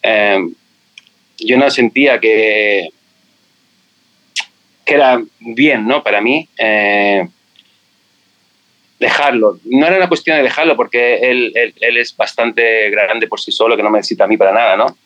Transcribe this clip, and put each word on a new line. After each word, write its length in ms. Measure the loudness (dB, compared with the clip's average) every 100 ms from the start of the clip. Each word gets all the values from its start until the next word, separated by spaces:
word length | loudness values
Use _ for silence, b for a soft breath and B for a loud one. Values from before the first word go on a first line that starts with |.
eh, 360 | 0 0 2 0 -2 -8 _ _ _ -20 _ _ _ -12
yo 180 | -2 2
no 140 | 2
sentía 500 | 2 0 2 0 2
que, 720 | 2 2 2 0 0 -2 -4 _ _ _ _ _ _ _ _ _ _ _ _ _ _ -12 -12 _ _ _
que 100 | 0
era 260 | 2 4 2 -2 _
bien, 460 | -14 0 0 0 -2
¿no? 160 | -2
Para 180 | -2 -2
mí, 280 | 0 -2 -4 -4
eh, 680 | -2 0 0 0 0 0 -4 _ _ _ _ _ _ _ _ _ _ _ _ _ _ _ _ _
dejarlo. 600 | -4 0 0 2 0 -2
No 220 | -2 0 2
era 100 | 2
una 120 | 0
cuestión 280 | -2 0 0
de 60 |
dejarlo, 340 | 0 0 -2 -2
porque 400 | -2 0 0 0
él, 360 | 0 0 -2
él, 200 | -2 -4 _
él 160 | -2 -2
es 200 | -4 -4
bastante 760 | -6 -2 -2 0 0 2 0
grande 360 | 0 0 -2 -4
por 140 | -6
sí 120 | -8
solo, 240 | -2 0 0
que 60 |
no 80 | 0
me 80 | 0
necesita 260 | -2 -2
a 40 | 0
mí 80 | 2
para 160 | 2
nada, 240 | 2 2 2
¿no? 200 | 0 -4